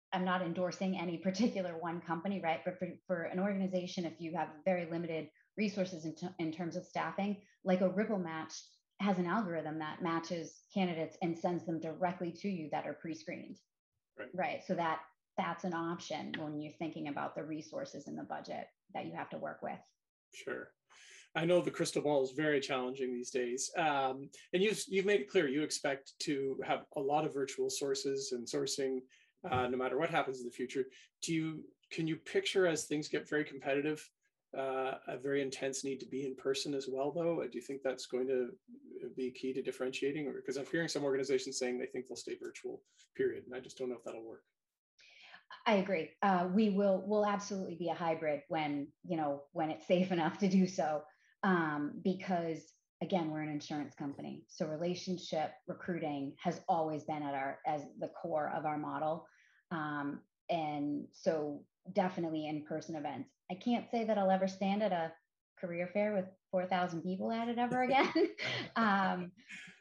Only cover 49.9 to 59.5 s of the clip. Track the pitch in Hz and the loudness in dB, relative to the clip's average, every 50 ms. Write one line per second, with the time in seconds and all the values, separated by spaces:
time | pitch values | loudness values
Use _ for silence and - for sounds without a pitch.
49.9 | 190 175 185 185 190 170 160 165 170 - 208 190 180 196 185 180 - - 165 151 | 4 4 6 4 4 4 4 2 2 2 2 6 8 8 6 6 4 2 0 2
50.9 | 156 147 - - - _ _ _ _ _ - 196 185 175 165 156 151 147 147 147 | 2 -2 -2 -6 -18 _ _ _ _ _ 2 4 4 4 4 2 2 0 -2 -2
51.9 | - - - 196 180 180 - - 190 170 170 165 160 156 - - - _ _ _ | -4 0 2 2 2 2 0 0 0 0 2 0 -2 -4 -6 -14 -20 _ _ _
52.9 | _ - 170 160 196 175 165 156 151 156 151 151 151 147 147 - 156 147 143 - | _ -8 -4 0 0 0 2 0 -2 -2 -4 -2 -4 -4 -4 -4 -4 -4 -4 -6
53.9 | - - 151 139 139 - 147 147 135 147 - - - - 180 160 156 151 175 175 | -8 -8 -8 -8 -6 -8 -8 -10 -10 -10 -14 -12 -6 -4 -4 -2 -2 -2 -2 -2
54.9 | 180 175 - 190 185 170 - - - 160 151 143 - - _ - 139 - - - | -2 -2 -2 -4 -4 -4 -4 -2 -2 0 0 -2 -4 -8 _ -10 -10 -8 -4 -4
55.9 | 175 165 165 151 147 143 139 139 147 - - 180 160 - - - 185 165 160 156 | -4 -2 -2 -2 -2 -2 -4 -6 -6 -4 -2 -2 -2 -2 0 0 2 2 2 2
56.9 | 156 147 143 - 156 151 147 143 139 135 135 135 135 - - 160 156 151 139 - | 0 -4 -4 -4 -4 -2 -2 -2 -2 -2 -2 -2 -4 -4 -2 -2 -2 -2 -2 -6
57.9 | - - - - - - - 170 165 151 147 139 143 165 151 156 151 151 147 143 | -10 -6 -6 -6 -6 -6 -6 -2 0 0 0 0 -2 -2 -2 -2 -2 -2 -2 -2
58.9 | 139 139 151 156 160 175 170 - _ _ - _ | -2 0 0 0 0 -2 -4 -12 _ _ -20 _